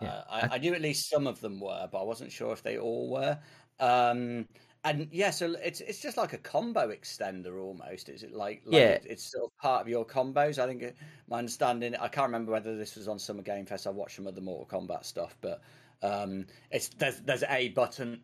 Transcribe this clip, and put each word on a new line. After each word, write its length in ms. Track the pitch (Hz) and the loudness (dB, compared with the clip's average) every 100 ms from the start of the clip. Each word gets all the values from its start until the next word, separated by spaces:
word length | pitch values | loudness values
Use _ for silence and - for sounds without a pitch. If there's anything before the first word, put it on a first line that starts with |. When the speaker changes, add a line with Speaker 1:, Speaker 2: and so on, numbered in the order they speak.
Speaker 1:
Yeah, 220 | - 101 - | -6 -6 -4
Speaker 2:
I, 100 | 110 | 0
I, 0 | |
Speaker 1:
I 80 | 117 127 | 0 2
Speaker 2:
I 20 | |
knew 160 | 160 | 0
at 80 | 175 | 0
least 280 | 156 143 - | 0 -2 0
some 180 | 151 139 | 2 2
of 120 | 113 | -2
them 180 | 110 98 | -6 -6
were, 280 | 98 92 90 | -6 -6 -4
but 100 | 95 | -2
I 20 | |
wasn't 280 | 98 113 131 | -2 -4 -8
sure 220 | - 117 | -6 -4
if 100 | 110 | -4
they 140 | 110 113 | -4 -2
all 320 | 113 117 123 | -2 -2 -2
were. 260 | 131 139 147 - - _ - | 0 0 -2 -6 -20 _ 2
Um, 680 | 127 123 120 120 120 120 110 - - _ | 6 8 6 4 0 -4 -6 -12 -20 _
and 260 | 156 151 160 | -2 -2 -2
yeah, 180 | 165 196 | 2 2
so 240 | - 170 170 | 2 -2 -2
it's, 200 | 170 165 | -4 -4
it's 200 | - 208 | -8 -6
just 140 | 294 240 | -4 -2
like 160 | 185 | -2
a 40 | 120 | -4
combo 520 | - 147 233 220 120 | -2 0 2 2 0
extender 720 | 101 - - 98 95 90 92 | 0 -10 -6 -4 -4 -6 -6
almost. 460 | 95 95 62 92 - | -8 -8 -10 -12 -12
Is 140 | 67 | -14
it 80 | 113 | -10
like, 280 | 107 101 107 - | -6 -6 -6 6
like 160 | 156 | 10
Speaker 1:
Yeah. 60 | 117 | 10
Speaker 2:
it, 180 | - - | 8 0
it's 200 | 110 - | -10 -8
sort 140 | - - | -6 -6
of 120 | - | -2
part 240 | 139 127 | 2 2
of 60 | 113 | 2
your 160 | 117 113 | -2 0
combos? 520 | 135 131 135 147 147 | 0 2 4 4 4
I 100 | 123 | 0
think 140 | 123 | -2
it, 140 | 123 - - - - | -8 -10 -18 -20 -6
my 100 | 120 | -4
understanding, 580 | 120 - 135 117 120 120 | -4 2 2 4 0 -2
I 120 | 110 | -2
can't 200 | - 135 | 2 2
remember 240 | 117 113 | 2 0
whether 240 | 110 107 110 | 0 0 -4
this 180 | 107 - | -6 -6
was 120 | 104 | -6
on 120 | 104 | -6
Summer 220 | - 101 | -6 -6
Game 240 | 95 101 98 | -4 -4 -4
Fest. 220 | 98 101 | -4 -4
I 20 | |
watched 260 | 98 - - | -4 -6 -8
some 100 | 98 | -8
of 80 | 95 | -6
the 60 | |
Mortal 240 | 92 82 - 92 | -6 -6 -4 -4
Kombat 240 | 90 85 - | -2 -6 -4
stuff, 300 | - 82 - | -6 -6 -6
but, 200 | 95 85 - - - _ | -6 -6 -10 -20 -20 _
um, 440 | 101 101 101 95 95 - - | 0 0 0 -4 -6 -14 -4
it's, 180 | 131 - | -2 -2
there's, 300 | - 139 131 | 0 -2 0
there's 220 | - 127 143 | 0 0 2
a 200 | 135 127 | 2 2
button. 520 | 98 120 - 120 117 | 2 2 0 -6 -8